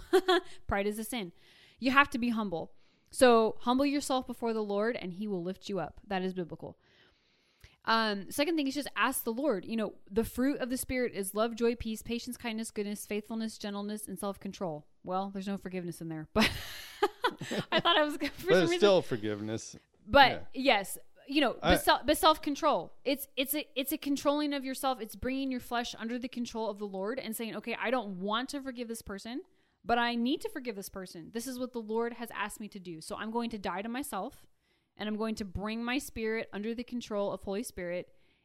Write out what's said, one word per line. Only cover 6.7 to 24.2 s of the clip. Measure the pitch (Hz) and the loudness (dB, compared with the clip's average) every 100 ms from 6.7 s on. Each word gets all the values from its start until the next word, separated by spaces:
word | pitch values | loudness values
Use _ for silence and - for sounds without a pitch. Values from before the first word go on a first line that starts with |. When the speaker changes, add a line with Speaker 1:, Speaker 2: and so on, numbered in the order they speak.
| - _ _ _ _ _ _ _ _ - _ - | -16 _ _ _ _ _ _ _ _ -20 _ 2
Speaker 1:
Um, | 226 220 202 - | 2 2 -2 -4
second | - 294 330 | 0 2 2
thing | 269 | 0
is | 277 | -2
just | 269 208 | -4 0
ask | 233 262 | 2 2
the | 240 | -2
Lord. | 226 302 196 - | 0 0 0 -2
You | 226 | -4
know, | 208 - - | -4 -6 -4
the | 202 | -2
fruit | 220 - 262 277 | 0 2 0 2
of | 247 | -2
the | 254 | -4
Spirit | - 254 240 180 | -2 -2 0 -2
is | 190 | -2
love, | 208 233 226 | 0 0 2
joy, | 233 240 | 0 0
peace, | 226 220 | -4 -6
patience, | - 233 - 233 | -4 -6 -6 -8
kindness, | 233 220 226 | -6 -6 -6
goodness, | 214 208 208 - | -4 -6 -6 -6
faithfulness, | 208 208 226 220 - | -6 -4 -6 -6 -6
gentleness, | 208 202 208 214 - | -8 -6 -6 -8 -8
and | 185 | -6
self-control. | 202 196 196 - 185 147 - _ | -6 -6 -8 -6 -6 -6 -12 _
Well, | 180 185 196 | -6 -4 -4
there's | 196 196 | -6 -6
no | 196 | -6
forgiveness | 190 185 175 160 | -6 -6 -6 -8
in | 165 | -8
there, | 156 156 | -8 0
but | 214 214 - - - - - | 4 4 2 -10 -12 -10 0
<laughs> | 392 - 523 - - 214 - | 0 2 -4 -2 -4 -2 0
I | 330 | 2
thought | 339 349 | 6 6
I | |
was | 302 285 | 4 0
gonna, | 285 | -4
for | - 349 | -2 4
Speaker 2:
But | |
Speaker 1:
some | 185 | 6
Speaker 2:
it's | 170 | 6
Speaker 1:
reason. | 349 | 8
Speaker 2:
still | 208 185 | 8 8
forgiveness. | - 120 107 104 107 110 - - _ _ 208 | 4 -2 -2 -2 -2 -4 -6 -16 _ _ 4
Speaker 1:
But | 269 254 - - | 8 8 6 -6
Speaker 2:
Yeah. | 269 262 208 | 0 4 4
Speaker 1:
yes, | 185 - - - - | 2 -10 -14 -18 -2
you | 285 | 2
know, | 247 - | 4 4
Speaker 2:
I | 160 | 4
Speaker 1:
but | 185 | 6
self, | - 311 247 | 6 4 4
but | 311 | 6
self-control. | 330 311 302 277 302 208 160 - | 6 6 2 2 4 2 0 -6
It's, | 247 285 - - | -2 -2 -2 -4
it's | 269 302 | -2 -2
a, | - - | -4 -4
it's | 277 | -4
a | 320 | -2
controlling | 285 277 | -2 0